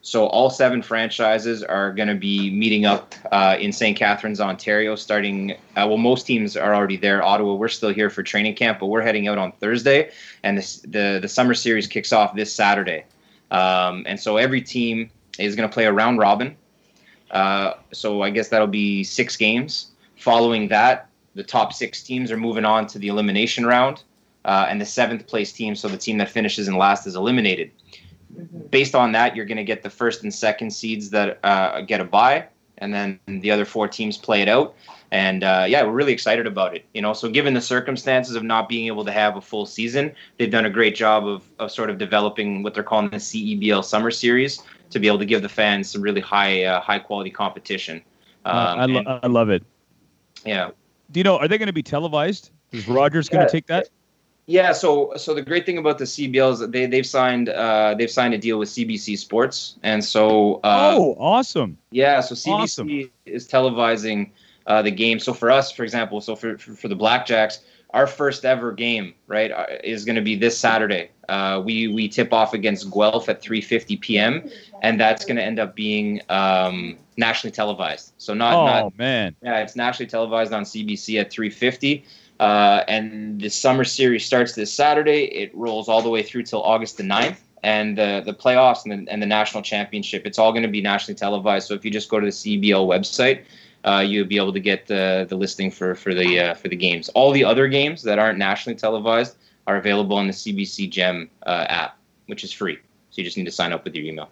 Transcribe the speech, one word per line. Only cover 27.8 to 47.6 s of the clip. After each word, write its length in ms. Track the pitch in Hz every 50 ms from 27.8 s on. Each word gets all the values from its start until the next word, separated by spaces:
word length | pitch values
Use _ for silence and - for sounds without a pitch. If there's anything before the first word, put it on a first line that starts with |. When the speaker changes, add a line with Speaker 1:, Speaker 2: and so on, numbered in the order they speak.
| _ _ - - _ - - _ _ _ -
Speaker 2:
Mm-hmm. 340 | - 170 - - - - -
Speaker 1:
Based 240 | - 135 139 135 -
on 180 | 131 123 117
that, 240 | 110 110 120 120 -
you're 80 | 113 107
gonna 200 | 101 113 107 104
get 180 | 104 110 107
the 80 | - 101
first 320 | - - 120 117 113 -
and 100 | - 104
second 380 | 101 - 117 107 107 - 117 110
seeds 400 | 104 - - 110 110 104 104 98
that, 280 | 104 104 101 98 - - -
uh, 360 | 101 98 95 95 82 - 65
get 180 | 95 - 110 98
a 40 | 92
bye, 420 | 87 - 104 117 127 143 160 - - _ _ _ _ _ -
and 140 | 101 101
then 260 | 104 101 101 98 95 95 _
the 240 | - 98 95 92 104
other 140 | 104 104 101
four 220 | - - 113 107 101
teams 280 | - - 113 107 101
play 260 | - - - 110 101
it 60 | 98 101
out. 260 | 110 131 147 147 - _ _ - - - _ _
And, 340 | 95 95 98 95 95 95 98
uh, 220 | 95 95 92 92 95
yeah, 160 | 123 147 123
we're 80 | 107
really 200 | 113 131 147 139
excited 340 | 117 - - 113 113 117 113
about 280 | 113 98 98 95 92 87
it. 100 | - _ _
You 100 | _ 110
know, 100 | 104 107
so 160 | 107 - - 113
given 260 | 110 143 143 143 131
the 60 | 120
circumstances 760 | 120 - - 131 139 143 131 127 - 135 131 127 123 120 113
of 80 | 113
not 260 | 110 113 113 113 110 -
being 180 | 117 117 113
able 180 | 113 110 104 104
to 80 | 104
have 240 | 101 107 107 107 98
a 40 | 98
full 260 | - - - 107 101
season, 460 | - - - 113 117 120 143 143 151 - - - - _ -
they've 120 | 120 104
done 140 | 113 113 110
a 60 | 107
great 240 | 98 113 113 107 104
job 320 | - 113 107 107 107 104
of, 180 | 104 101 92 - _ _ -
of 120 | 113 104
sort 200 | - - 113 110
of 80 | 101 95
developing 640 | 107 92 107 104 104 107 104 113 104 101 101 95
what 120 | 101 104 -
they're 80 | 104
calling 280 | 104 - 113 107 104 101
the 100 | 104 104
C 180 | - - - 113
E 160 | 104 107 214
B 140 | 101 104 107
L 120 | 101 -
Summer 280 | - - - 107 110 117
Series 520 | 113 - - 120 120 127 135 143 - - - - - _ _ _
to 80 | - 107
be 80 | 104
able 120 | 107 208 202
to 80 | 208
give 160 | 196 113 104
the 60 | 98 101
fans 420 | - - 107 107 101 101 98 -
some 120 | - 104
really 180 | 101 104 104 101
high, 440 | 95 - 101 101 101 98 95 92 92
uh, 160 | 92 90 90
high 180 | - - 101 101
quality 320 | - - 104 101 95 95
competition. 720 | - - 104 92 - 98